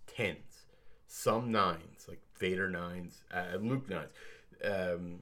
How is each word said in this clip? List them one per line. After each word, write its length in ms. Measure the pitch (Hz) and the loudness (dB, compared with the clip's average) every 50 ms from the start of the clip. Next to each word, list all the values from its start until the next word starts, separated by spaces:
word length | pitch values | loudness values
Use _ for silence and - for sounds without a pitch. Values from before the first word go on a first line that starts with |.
| - | -16
tens, 580 | - - - 113 92 78 - - - - - - - - - - - - - - | -10 -2 0 0 0 0 -2 -10 -16 -16 -18 -20 -20 -20 -20 -18 -18 -18 -18 -18
some 440 | - - - - 123 110 113 123 120 | -14 -6 2 4 4 4 4 4 4
nines, 540 | 110 104 95 90 82 80 - - - - - | 6 6 6 6 4 0 -6 -14 -18 -18 -16
like 140 | - - - - - - - | -14 -14 -14 -16 -14 -6 0
Vader 300 | 95 92 92 92 95 92 | 2 2 2 2 2 0
nines, 520 | 90 87 87 87 87 90 87 87 - - - - - | 0 -2 -2 -4 -4 -6 -8 -10 -12 -16 -12 -6 -4
uh, 240 | 90 90 87 90 | -4 -2 -2 -2
Luke 320 | 92 107 120 135 135 - 98 | -2 0 2 0 0 0 -2
nines. 220 | 92 80 71 - - - - - - - - - - - - | -4 -4 -4 -6 -12 -14 -16 -16 -16 -16 -20 -18 -8 -2 0
Um, 560 | 101 98 92 92 90 87 87 90 87 87 92 | 0 2 2 2 2 0 0 -2 -6 -8 -10